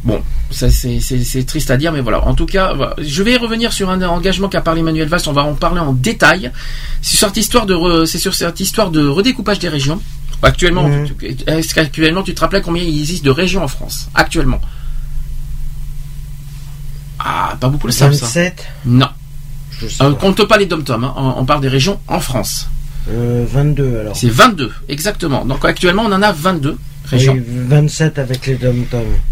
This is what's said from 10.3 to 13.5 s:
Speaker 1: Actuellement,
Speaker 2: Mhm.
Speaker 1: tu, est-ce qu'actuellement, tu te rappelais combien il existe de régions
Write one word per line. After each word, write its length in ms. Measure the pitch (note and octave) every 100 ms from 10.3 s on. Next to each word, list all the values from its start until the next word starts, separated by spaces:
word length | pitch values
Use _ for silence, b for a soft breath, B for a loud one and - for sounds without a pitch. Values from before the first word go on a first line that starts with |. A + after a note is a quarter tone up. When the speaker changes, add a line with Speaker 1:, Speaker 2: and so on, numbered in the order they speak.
| -
Speaker 1:
Actuellement, 460 | C3 C3 F3 F3 D3
Speaker 2:
Mhm. 200 | C#3+ D3 B2+
Speaker 1:
tu, 160 | - B2+ -
est-ce 300 | D#3 D#3 -
qu'actuellement, 480 | D3+ D3 D#3 F3
tu 100 | F#3+
te 80 | F3
rappelais 200 | D#3+ G3
combien 200 | F3+ E3+
il 160 | F3 D3
existe 240 | D3+ F3+
de 60 | C#3
régions 340 | C3 F#3